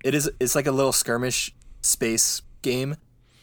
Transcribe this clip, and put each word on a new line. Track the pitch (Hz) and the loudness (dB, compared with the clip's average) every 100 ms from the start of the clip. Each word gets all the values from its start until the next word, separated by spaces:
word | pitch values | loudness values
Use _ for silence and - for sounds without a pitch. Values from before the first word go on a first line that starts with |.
It | 131 | 0
is, | 147 143 - | 0 0 -2
it's | 127 | 0
like | 147 143 | 0 2
a | |
little | 135 135 | 2 2
skirmish | - - 117 127 - - - - - | 2 0 0 0 -2 -4 -10 -20 -6
space | - - 117 113 - - - - | -2 0 0 2 0 -2 -8 -6
game. | 135 127 135 156 _ _ _ _ | -2 -2 -2 -6 _ _ _ _